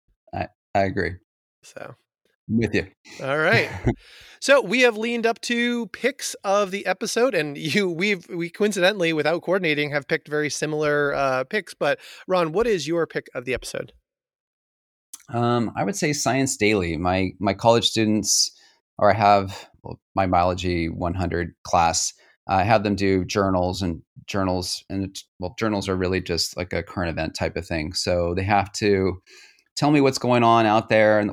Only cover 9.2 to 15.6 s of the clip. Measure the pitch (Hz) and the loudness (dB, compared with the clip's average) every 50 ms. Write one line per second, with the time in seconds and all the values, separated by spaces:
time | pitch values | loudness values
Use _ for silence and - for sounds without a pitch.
9.2 | 143 151 170 165 - 170 180 202 180 156 147 147 147 143 143 147 139 - 165 147 | 0 0 0 -2 0 -2 -2 0 0 0 0 0 -2 -2 -2 -4 -2 -2 -4 -4
10.2 | - 147 147 151 151 143 - - 151 151 151 151 151 147 147 147 147 143 143 143 | -4 -4 -4 -2 -2 -2 -4 -4 -4 -4 -2 0 0 2 2 2 0 0 0 0
11.2 | 139 135 131 127 131 - 214 208 - - - - 165 143 135 - - - - - | 0 0 0 -2 -2 -4 -6 -6 -6 -8 -6 -2 -2 -2 -2 -2 -6 -14 -20 -12
12.2 | - - 185 180 170 160 156 202 233 240 208 170 139 151 170 170 156 - - 147 | -6 -2 0 0 0 0 0 0 0 0 0 -2 -2 -2 -2 -2 -2 -2 -4 -8
13.2 | - - - 135 123 131 120 117 - - - - - - _ _ _ _ _ _ | -8 -8 -10 -10 -6 -4 -6 -6 -6 -8 -10 -10 -10 -10 _ _ _ _ _ _
14.2 | _ _ _ _ _ _ _ _ _ _ _ _ _ _ _ _ _ _ - - | _ _ _ _ _ _ _ _ _ _ _ _ _ _ _ _ _ _ -20 -20
15.2 | _ - 120 117 120 120 120 120 | _ -8 -4 -2 0 0 2 0